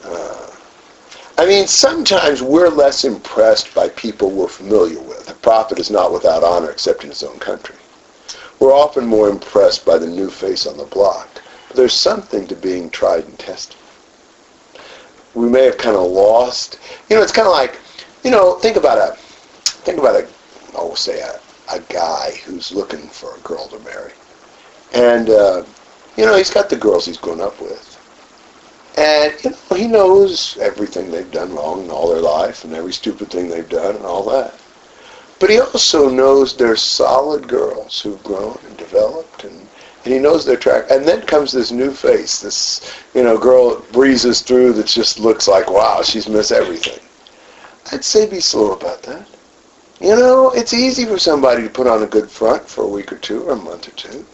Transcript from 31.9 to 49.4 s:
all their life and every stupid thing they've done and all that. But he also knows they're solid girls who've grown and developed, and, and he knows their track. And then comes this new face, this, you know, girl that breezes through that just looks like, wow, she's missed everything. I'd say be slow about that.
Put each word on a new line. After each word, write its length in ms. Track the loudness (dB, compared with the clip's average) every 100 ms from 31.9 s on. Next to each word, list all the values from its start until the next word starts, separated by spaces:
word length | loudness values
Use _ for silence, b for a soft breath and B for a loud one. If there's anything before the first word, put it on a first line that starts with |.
all 180 | -4 0
their 120 | 0
life 420 | 0 0 -2 -6
and 100 | -12
every 200 | -10 -10
stupid 360 | -8 -8 -8 -8
thing 180 | -8 -6
they've 220 | -8 -6
done 260 | -4 -4 -6
and 100 | -6
all 180 | -6 -2
that. 280 | -2 -4 -12 _ _ _ B B B B _
But 120 | 2
he 80 | 4
also 500 | 2 0 0 2 2
knows 460 | 4 4 4 2 0
they're 200 | 0 0
solid 720 | -2 0 2 2 0 -4 -4
girls 540 | -4 -4 -6 -10 -10
who've 220 | -10 -12
grown 340 | -10 -8 -8 -12 -20
and 100 | -20
developed, 680 | -4 0 0 -4 -14 -18
and, 240 | -20 -20 -20 B B B
and 100 | -2
he 60 | 2
knows 260 | 4 2 2
their 120 | 0
track. 280 | 2 0 2
And 160 | 2 2
then 160 | 0
comes 300 | 0 0 0
this 200 | -2 -4
new 200 | -2 -4
face, 480 | -2 0 0 0 -8
this, 520 | -6 -6 -6 -6 B B B
you 80 | 0
know, 160 | 2 4
girl 380 | 4 6 4 0
that 160 | -4
breezes 500 | 2 4 4 2 0
through 320 | 2 4 4
that 140 | 2 0
just 320 | -2 -2 0
looks 280 | 0 0 2
like, 220 | 2 4
wow, 320 | 2 2 0
she's 260 | -2 -4 -2
missed 240 | -2 0
everything. 480 | 0 0 -4 -8 -10 _ _ _ B B B B B -12
I'd 120 | -8
say 220 | 0 0 0
be 140 | -2
slow 320 | -4 0 0
about 320 | -2 -8 -10
that. 240 | -14 -18 -18 -20